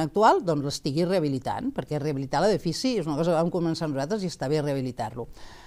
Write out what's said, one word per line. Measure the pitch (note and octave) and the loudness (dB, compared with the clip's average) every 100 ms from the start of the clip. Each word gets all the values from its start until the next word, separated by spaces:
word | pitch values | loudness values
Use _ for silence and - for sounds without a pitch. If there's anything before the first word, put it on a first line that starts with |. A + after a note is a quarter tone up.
actual, | D#3 G3 A3 F#4+ | 2 6 6 6
doncs, | F#3 D3 C#3 | 4 0 -2
l'estigui | - D3 C#3 F3 | -4 -2 0 2
rehabilitant, | F#3+ D3 C3+ B2 G#2 C4 | 2 2 0 -2 -4 -4
perquè | C4+ C3 D3+ | -4 -4 -4
rehabilitar | D3+ C3+ C3+ D3 | -2 -4 -2 2
l'edifici | G3+ F3+ F3 D3+ C4 A3+ | 2 2 0 -2 0 0
és | D#3+ | 0
una | C#3+ | 0
cosa | E3+ | 2
que | D#3+ | 2
vam | E3+ | 2
començar | F3 E3+ D#3 D#3+ | 0 0 -2 -2
nosaltres | C3+ D3+ A3 F#3 | -2 -2 -2 -4
i | |
està | - C#3 | -4 -2
bé | D#3 | 0
rehabilitar-lo. | D3 C#3 B2+ B2 A2+ A#2+ A#2 - - - | 0 -2 -4 -4 -6 -6 -12 -14 -18 -18